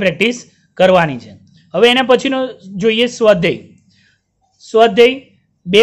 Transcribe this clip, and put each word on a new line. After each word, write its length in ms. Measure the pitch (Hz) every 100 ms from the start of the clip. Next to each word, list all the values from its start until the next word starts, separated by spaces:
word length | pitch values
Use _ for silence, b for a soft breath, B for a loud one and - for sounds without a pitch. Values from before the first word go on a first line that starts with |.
પ્રેક્ટિસ 360 | 190 147 208 - - _ _ -
કરવાની 420 | 185 185 160 123
છે. 100 | - - _ b b
હવે 120 | 175 240
એના 160 | 254 254
પછીનો 300 | 247 277 262 254 - 196 196
જોઈએ 240 | 226 220 240 240
સ્વાધ્યાય. 460 | 220 190 170 113 - _ _ _ _ _ _ _ _ _
સ્વાધ્યાય 520 | - 220 226 196 240 269 - _ _ _ 175
બે 160 | 196